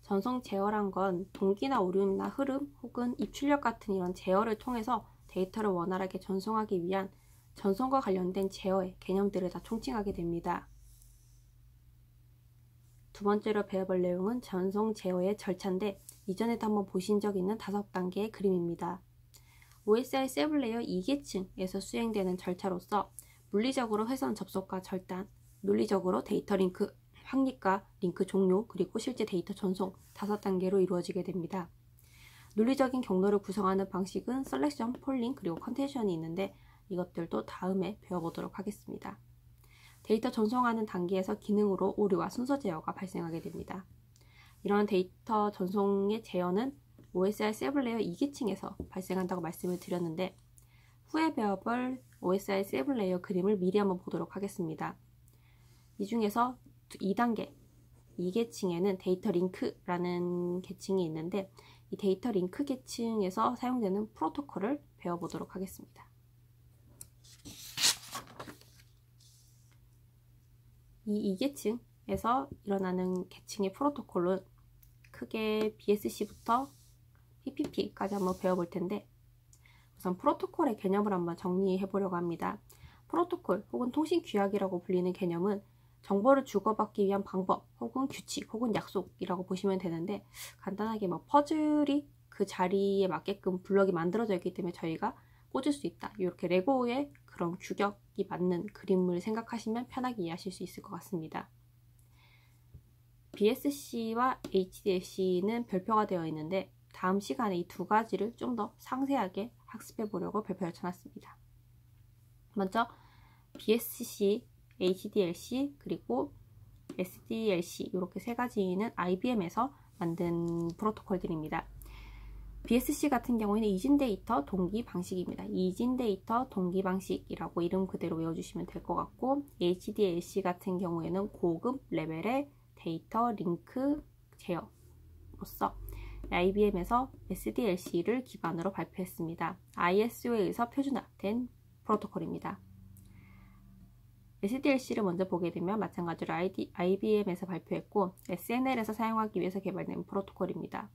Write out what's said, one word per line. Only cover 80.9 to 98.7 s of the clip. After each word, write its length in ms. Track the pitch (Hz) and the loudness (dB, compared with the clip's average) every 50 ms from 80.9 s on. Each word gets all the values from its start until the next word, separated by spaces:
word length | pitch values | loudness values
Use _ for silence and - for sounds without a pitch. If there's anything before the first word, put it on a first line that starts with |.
| 190 202 208 214 202 | 4 4 4 4 2
한번 240 | 180 175 170 170 | 2 0 -2 -4
정리해 500 | 170 - 185 180 185 190 196 185 190 202 | -2 -2 0 2 2 4 4 2 2 0
보려고 300 | 190 - 196 196 185 185 | 0 0 0 0 0 0
합니다. 440 | 175 175 170 170 165 180 185 196 208 - - - - - - - - - - | 0 0 -2 -2 -2 -2 -4 -4 -6 -12 -20 -20 -20 -20 -20 -20 -20 -12 -4
프로토콜 580 | - 320 349 349 - 339 - - 190 196 214 - - | 0 0 0 0 0 -8 0 0 0 0 0 -4 -4
혹은 180 | 240 247 247 | -2 -2 0
통신 320 | 247 294 320 311 370 339 330 | 0 0 2 2 2 0 0
규약이라고 600 | - - 208 202 196 202 202 196 190 190 175 - | 2 2 2 2 4 2 2 0 2 0 -2 -2
불리는 300 | - 190 180 180 180 180 | 2 2 4 4 2 0
개념은 500 | - 196 175 170 170 175 202 208 202 - - - _ - - - - - | 0 0 0 2 2 2 2 2 0 -2 -10 -20 _ -20 -20 -20 -20 -4
정보를 420 | - 190 196 202 254 277 277 269 | 0 0 4 8 8 8 8 6
주고받기 600 | - - 202 190 220 214 - 214 208 - - 202 | 2 0 2 2 2 2 2 0 -2 2 2 2
위한 180 | 190 196 196 196 | 4 4 2 0
방법 440 | - - 190 185 185 185 185 - - _ _ | -2 -2 -2 2 2 2 0 0 -10 _ _
혹은 280 | 240 233 - 254 269 269 | -8 -6 -2 -2 -2 -2
규칙 440 | - - - - - - - - - | -2 -8 -10 -8 -8 -8 -8 -6 -6
혹은 220 | 220 240 240 202 | -2 0 2 0
약속이라고 720 | 170 160 - - 196 180 - - - 175 - 185 180 185 | 0 -2 -2 -4 -4 -4 -6 -8 -10 -4 -4 -2 -4 -2
보시면 320 | - 190 180 - 196 190 185 | -4 -4 0 2 2 0 2
되는데, 460 | 185 180 165 165 165 196 208 196 - - - - - - - - | 0 -2 -2 -2 -2 -2 -4 -6 -6 -14 -16 -14 -14 -14 -16 -10
간단하게 480 | - - 202 196 - 220 226 214 208 185 | -8 -8 -4 -2 -2 -2 -2 -2 -2 -2
뭐 160 | 175 165 - | -2 -4 -6
퍼즐이 800 | - - 285 294 294 320 311 311 302 302 302 294 285 277 285 285 - - - - - | 4 6 6 6 6 2 2 4 4 4 4 4 4 4 0 0 -2 -18 -20 -20 -20
그 180 | - - 202 | -4 -4 -4
자리에 640 | 196 - - 185 185 190 196 196 202 196 196 196 185 | -4 0 0 2 2 4 4 4 4 4 4 4 2
맞게끔 540 | 160 151 - - 196 196 - 190 185 180 - | 2 -2 -2 -4 -6 -2 -2 -2 -2 -2 -2
블럭이 280 | - 190 196 196 190 | 4 6 6 6 6
만들어져 440 | 185 170 165 180 175 220 233 220 196 | 4 2 0 2 2 0 2 2 0
있기 180 | 180 - 180 180 | 0 0 -4 -6
때문에 180 | - 202 175 175 | -4 -6 -6 -6
저희가 440 | - - 170 160 165 - 220 269 - - - - - - _ | -4 -4 -4 -4 -2 -2 -4 -4 -6 -18 -20 -20 -20 -20 _
꽂을 220 | - 262 262 302 285 | -6 -2 0 0 0
수 140 | 285 - | 0 -2
있다, 260 | 170 - - - - - - | -6 -6 -6 -12 -12 -6 -2
이렇게 300 | 185 180 175 - - 175 | -2 -2 -2 -2 -2 2
레고의 640 | 175 185 185 226 277 262 247 240 240 262 294 285 - - - | 4 4 4 4 4 4 4 2 0 0 -2 -4 -6 -20 -20
그런 300 | - - - 185 175 175 180 | -20 -6 -4 -2 -2 -2 -6
규격이 680 | - - 202 - 208 202 202 - _ - - - 196 - | -8 -10 -2 0 0 -2 -2 -4 _ -20 -6 -6 -4 -4
맞는 380 | - 165 175 180 180 170 170 | -2 -2 0 0 0 0 -2
그림을 520 | 208 | -6